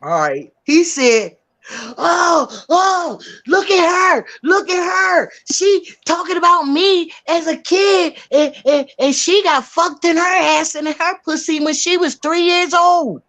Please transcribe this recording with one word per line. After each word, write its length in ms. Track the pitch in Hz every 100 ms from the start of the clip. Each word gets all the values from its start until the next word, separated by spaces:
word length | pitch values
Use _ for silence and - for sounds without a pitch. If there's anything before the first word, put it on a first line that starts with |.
All 80 | 143
right. 440 | 170 151 139 147 _ -
He 180 | 302
said, 540 | 339 - 254 226 190 _ _ _ - - 226 240
Oh, 640 | 302 349 349 330 269 220 -
oh, 500 | 339 381 370 349 220 - - -
look 220 | 359 392
at 200 | 381 339
her. 360 | 359 370 311 - -
Look 260 | 269 381 -
at 140 | 359 349
her. 460 | 370 381 349 233 - -
She 420 | - 381 392 370 - -
talking 320 | 339 349 349
about 260 | 339 349
me 480 | 294 285 381 370 320 - -
as 200 | 339 320
a 100 | 311
kid 600 | - 359 392 392 339 - -
and, 240 | - 285 - -
and, 240 | 294 269 -
and 160 | 269 277
she 280 | - 381
got 220 | 370 294 233
fucked 400 | - 349 285 339
in 120 | 330
her 60 |
ass 520 | 349 370 311 311 311 302
and 120 | 302
in 60 |
her 260 | 302 339 359 -
pussy 340 | 311 311 311
when 140 | 302
she 240 | 311 - 349
was 180 | 339 -
three 280 | 294 339
years 300 | 349 349 349
old. 480 | 339 349 349 285 156